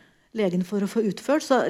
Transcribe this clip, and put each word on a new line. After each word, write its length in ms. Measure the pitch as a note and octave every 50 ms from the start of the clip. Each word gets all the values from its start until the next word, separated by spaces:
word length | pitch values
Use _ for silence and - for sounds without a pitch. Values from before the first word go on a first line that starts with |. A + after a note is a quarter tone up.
| - _ _ _ _ _ -
legen 280 | A3 G#3 F#3 F3 F3+ F3+
for 160 | - G#3 G3+ G3
å 80 | F#3+
få 120 | - A#3 A3
utført, 360 | G#3 F3 - - - C#4 D#4 D4+
så 220 | - C4 A#3+ - -